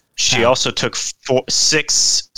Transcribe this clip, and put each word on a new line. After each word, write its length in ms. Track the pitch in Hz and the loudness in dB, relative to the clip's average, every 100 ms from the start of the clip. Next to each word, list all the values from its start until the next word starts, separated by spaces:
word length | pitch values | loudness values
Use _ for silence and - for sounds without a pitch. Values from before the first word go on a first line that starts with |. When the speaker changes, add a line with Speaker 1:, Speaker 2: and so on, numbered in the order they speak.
| _ - | _ -4
Speaker 1:
she 200 | - 127 | -2 2
Speaker 2:
Pal. 100 | 117 | 4
Speaker 1:
also 220 | 131 135 | 2 0
took 260 | - 123 - | -2 -4 -4
four, 480 | - - - 131 - | -8 -8 -2 -2 0
six, 840 | - - 151 - - - - - | 0 2 0 0 0 0 0 -4